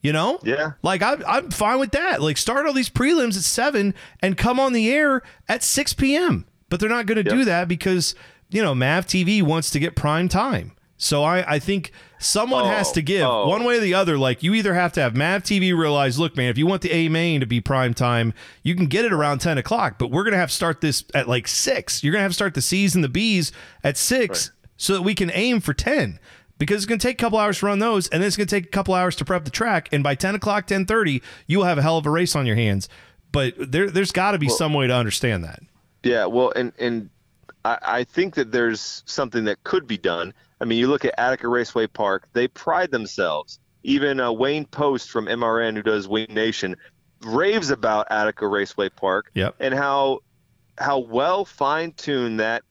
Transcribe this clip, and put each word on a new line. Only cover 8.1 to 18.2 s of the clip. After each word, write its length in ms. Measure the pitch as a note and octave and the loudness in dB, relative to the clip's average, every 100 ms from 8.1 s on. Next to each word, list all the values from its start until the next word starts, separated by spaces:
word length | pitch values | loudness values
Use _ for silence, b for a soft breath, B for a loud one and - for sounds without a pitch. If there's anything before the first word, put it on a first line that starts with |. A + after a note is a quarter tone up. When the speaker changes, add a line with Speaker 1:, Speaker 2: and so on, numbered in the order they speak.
| - B B B | -6 B B B
Speaker 1:
you 120 | G3+ | 0
know, 140 | G3 C3 | 0 2
mav 320 | B2+ E3 F#3 | 2 0 0
T 160 | F#3 | 0
V 180 | F3 G#3+ | 2 2
wants 280 | D#3 D#3+ - | 2 2 0
to 100 | D3 | -2
get 160 | C#3+ - | -2 0
prime 320 | D3 D#3 F3+ | 0 0 2
time. 460 | F#3 B3+ E3 F2+ - _ _ | 0 0 -2 -6 -16 _ _
So 220 | - D3 | -2 2
I, 300 | D3 F3+ F3 | 2 0 0
I 60 | D3+ | -2
think 340 | F3 G3 D#3 B B B | 0 -4 -4 B B B
someone 460 | - G3+ A#3+ C4 A#3+ | -2 0 2 2 2
has 240 | G#3+ F#3+ | 2 0
Speaker 2:
Oh, 40 | F3 | 0
Speaker 1:
to 60 | |
give 240 | D3 F#3+ C3+ | 0 2 2
Speaker 2:
oh. 220 | A#2 G2+ | 2 2
Speaker 1:
one 160 | G3+ | 2
way 140 | A#3+ A#3+ | 2 2
or 20 | |
the 140 | G#3 | 2
other. 240 | F3+ F#3 D3 | 2 2 2
Like, 260 | C3 A#2+ | 2 2
you 100 | E3 | 2
either 200 | A3 G3+ | 2 2
have 180 | F3 F3+ | 2 0
to 80 | - | 2
have 140 | C3 A#2 | 0 2
mav 280 | D#3 G3 | 0 0
T 140 | - G#3 | 0 2
V 140 | F#3 | 2
realize, 480 | F3 D#3+ C#3+ C#3 B2+ | 2 2 2 2 2
"Look, 160 | E3 D3 | -2 0
man, 140 | B2 | 0
if 80 | A#2+ | 2
you 100 | D#3+ | 2
want 140 | F#3+ | 0
the 100 | E3 | 0
A 140 | E3 E3 | 0 2
main 320 | D#3+ E3+ D3+ | 2 0 0
to 60 | B2 | 0
be 160 | A#2+ | -2
prime 320 | - C3+ B2+ | 0 0 0
time, 400 | A#2 B2 A#2+ | 0 0 2